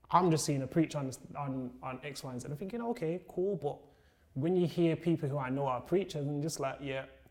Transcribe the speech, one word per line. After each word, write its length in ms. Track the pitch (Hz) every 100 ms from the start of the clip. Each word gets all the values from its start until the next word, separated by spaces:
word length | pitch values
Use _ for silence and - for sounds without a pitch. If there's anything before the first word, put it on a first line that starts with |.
| -
I'm 200 | 170 180
just 140 | 156
seeing 180 | - 139
a 40 | 131
preacher 320 | 170 151 147
on, 120 | 131 120 - 147
on, 340 | 139 131 127 -
on 180 | 131 127
X, 200 | 147 135
Y, 80 | 135
and 80 | 123
Z. 80 | 135
I'm 60 | 143
thinking, 240 | 190 240
"Okay, 400 | 233 240 160 180 -
cool." 280 | - 190 190
But 200 | 143 139 - - _ _ _
when 220 | 135 156 180
you 100 | 175
hear 300 | - 170 147
people 320 | 170 160 143
who 80 | 143
I 120 | 127
know 160 | 135 139
are 140 | 123
preachers 460 | - 180 185 151 143
and 160 | 147
just 160 | 156 -
like, 180 | 135 -
"Yeah, 240 | 143 135 - - -